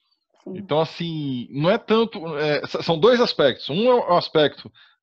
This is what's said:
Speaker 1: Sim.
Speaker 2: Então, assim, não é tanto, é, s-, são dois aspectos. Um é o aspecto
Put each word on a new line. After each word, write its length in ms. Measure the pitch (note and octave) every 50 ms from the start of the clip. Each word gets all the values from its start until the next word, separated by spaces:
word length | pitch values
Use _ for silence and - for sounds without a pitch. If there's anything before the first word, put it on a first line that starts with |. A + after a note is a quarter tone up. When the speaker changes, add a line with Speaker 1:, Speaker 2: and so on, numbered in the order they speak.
| _ _ _ _ _ _ _ _ -
Speaker 1:
Sim. 100 | F#3 F#3+
Speaker 2:
Então, 240 | F3+ G2+ B2+ D3 D#3
assim, 680 | D#3+ - - - E3+ E3+ D#3+ D#3 D3 C#3 C3 B2 A#2 -
não 200 | - C#3 D3+ F3+
é 80 | A3 A#3
tanto, 580 | - - A3 A3+ A3+ A3 - G3+ D#3 E3 D3+ D3
é, 200 | D3+ D3+ D3 -
s-, 240 | - - - E3
são 160 | D3+ - E3 D#3
dois 220 | E3 A#3+ B3+ A#3
aspectos. 480 | A#3+ - - - D3 B2+ A2 - - -
Um 220 | C#3+ F#3+ A#3 B3+
é 40 | B3
o 220 | A#3+ - - F3
aspecto 540 | E3 - - - D#3 D3 C3+ - - - A2 _ _ _ _ _ _